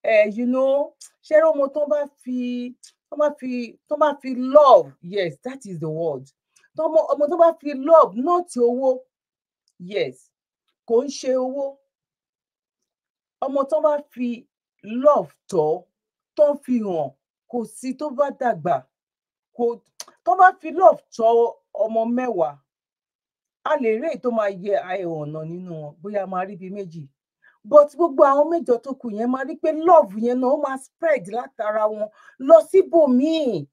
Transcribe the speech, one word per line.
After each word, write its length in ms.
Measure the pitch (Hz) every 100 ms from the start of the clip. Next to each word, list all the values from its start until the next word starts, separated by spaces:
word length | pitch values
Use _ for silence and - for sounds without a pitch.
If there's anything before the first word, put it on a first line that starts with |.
| -
eh, 220 | 220 214
you 180 | 208 240
know, 320 | 254 269 277 294 _ - _
ṣé 180 | _ 311
rí 100 | 320
ọmọ 200 | 294 277
tó 140 | 302 294
bá 140 | 294 285
fi, 240 | _ 247 247 247 247 247 247 - _ _
tó 80 | 294
bá 120 | 294
fi, 200 | 294 254 247 233 -
tó 100 | _ 294
bá 140 | 302
fi 160 | 285 262 247 254
love, 440 | 294 277 208 143 _
yes, 340 | 170 202 175 -
that 240 | 247 269
is 160 | 202 175
the 100 | 160
word. 360 | 156 165 131 139 _ _ _ _ -
Tọ́mọ, 220 | 320 320 302
ọmọ 160 | 285 294
tó 80 | 339
bá 120 | 330
fi 160 | 330 285 269
love, 360 | 269 330 240 202
not 320 | 294 359 349 247
owó, 340 | 240 247 262 254 _ _ _ _ _ _ _ _
yes, 380 | 180 196 143 - _ _ _ _ _ _ -
kò 80 | 233
ń 120 | 277
ṣe 220 | - 262
owó. 320 | 262 254 277 277 277 _ _ _ _ _ _ _ _ _ _ _ _ _ _ _ _
Ọmọ 200 | 269 277
tó 140 | 277 311
bá 140 | 302 294
fi 240 | - 233 247 233 _ _ _ _ 202
love 460 | 233 285 262 156 _
tọ́, 280 | _ 185 151 175 _ _ _ _ _ -
tó 80 | 294 -
fi 200 | - 247
hàn, 320 | 208 165 143 _ _ _ _
kò 60 | 240
sí 260 | 220 - 262
tó 120 | 262 302
bá 180 | 254 285
dàgbà, 440 | - 247 180 147 135 _ _ _ _ _ _ _ -
kò, 60 | 233 233 _ _ - _
tó 100 | - 359
bá 120 | 370
fi 160 | 359 311
love 300 | 302 359 - _
tọ́ 240 | - 226 233 233 - _
ọmọ 300 | - 220 226 226
mẹ́wàá, 480 | 240 254 190 156 143 _ _ _ _ _ _ _ _ _ _ -
a 60 | 302
lè 140 | 226
rí 160 | 220 320
èyí 140 | 240
tó 80 | 247
máa 180 | 226 208
yẹ 240 | 190 185 196
ayọ̀ 320 | 180 190 175 160
ọ̀nà 240 | 147 156
nínú 300 | 160 175 180
wọn, 200 | 160 151 151
bóyá 220 | 196 208
a 60 | 190
máa 180 | 185 190
rí 80 | 196
bíi 160 | 185
méjì. 320 | 202 185 160 139 _ _ _ _ _ 208
But 220 | 294 294
gbogbo 320 | 269 339 269
àwọn 240 | 285 285 302
mẹ́jọ 280 | 339 254 240
tó 140 | 269
kù 140 | 262 240
yẹn, 200 | 208 240
máa 140 | 262
rí 100 | 269 330
pé 140 | 320 302
love 380 | 320 330 220 208
yẹn 220 | 233 247
náà 120 | 254
ó 80 | 294
máa 200 | 277 262
spread 460 | - _ 330 277 175
látara 560 | 240 269 - 214 214 214
wọn 220 | 214 214 _ - _
lọ 180 | 269 330
síbòmíì. 840 | 311 381 302 330 285 247 302 320 277 180 139